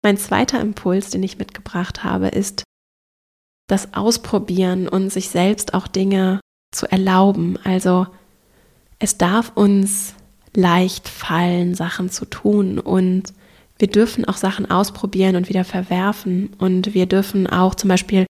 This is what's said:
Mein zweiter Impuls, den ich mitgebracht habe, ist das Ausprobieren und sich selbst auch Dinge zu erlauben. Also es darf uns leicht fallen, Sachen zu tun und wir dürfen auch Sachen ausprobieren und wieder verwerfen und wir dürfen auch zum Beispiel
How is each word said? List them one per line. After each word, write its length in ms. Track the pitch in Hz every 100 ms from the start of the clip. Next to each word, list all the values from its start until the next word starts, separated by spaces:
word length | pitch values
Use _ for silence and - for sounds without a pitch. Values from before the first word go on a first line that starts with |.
Mein 140 | 208 196
zweiter 420 | - 202 254 262
Impuls, 500 | 214 202 185 185 202
den 140 | 185
ich 140 | 190 -
mitgebracht 640 | - - - 180 185 -
habe, 240 | - 190 190
ist 360 | - 196 - - _ _ _ _ _ _ _ _ _ _
das 260 | 196 -
Ausprobieren 920 | - 208 226 - 208 208 180 185 185 180
und 220 | 190 190
sich 200 | 190 -
selbst 440 | 180 185 214 -
auch 140 | 185 -
Dinge 520 | 190 190 196 190 196 - _ _
zu 140 | - -
erlauben. 680 | 190 190 185 196 196 170 185
Also 440 | 190 185 185 180 185 - _ _ _ _ _ _ _ _
es 180 | 208 -
darf 340 | 175 208 233 -
uns 580 | 202 196 196 - - - _ _ _
leicht 540 | - 180 170 185 - -
fallen, 680 | - - 170 175 175 175 180
Sachen 340 | 170 - 180
zu 160 | - -
tun 540 | - 202 208 196 196
und 540 | - 190 185 185 185 - _ _ _ _
wir 100 | 202
dürfen 380 | 208 226 - -
auch 120 | 190
Sachen 320 | 190 196 202
ausprobieren 680 | 180 202 - 202 185 190 185
und 140 | 180
wieder 160 | 190 180
verwerfen 880 | 185 180 180 196 214 - 180 202 -
und 340 | 185 185 185
wir 140 | 202 180
dürfen 400 | 190 196 202 185
auch 280 | 180 185 -
zum 140 | 196
Beispiel 360 | 185 - 190 190